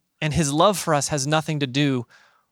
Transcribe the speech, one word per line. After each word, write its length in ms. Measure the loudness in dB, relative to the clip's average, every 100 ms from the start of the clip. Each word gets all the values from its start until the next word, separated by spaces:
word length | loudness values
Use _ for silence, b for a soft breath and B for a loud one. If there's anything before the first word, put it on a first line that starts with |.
| _ -8
and 140 | -4
his 180 | 0 0
love 260 | 4 4 2
for 160 | 0
us 140 | 0 0
has 180 | -4 -2
nothing 360 | -2 -2 -4
to 60 | -2
do 380 | 0 0 0 -4 b b b b